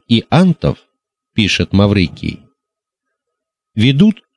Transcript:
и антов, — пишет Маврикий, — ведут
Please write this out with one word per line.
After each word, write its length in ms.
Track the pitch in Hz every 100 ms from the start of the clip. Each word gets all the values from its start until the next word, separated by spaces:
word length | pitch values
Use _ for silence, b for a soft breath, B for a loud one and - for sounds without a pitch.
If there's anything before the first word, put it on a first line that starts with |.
| -
и 180 | 113 -
антов, — 480 | 143 185 160 71 - _ _ _ _ _
пишет 400 | - 101 - 85
Маврикий, — 680 | 95 101 101 82 - 82 - _ _ _ _ _ _ _ _ _ _ _ _ _ -
ведут 460 | 117 139 208 - _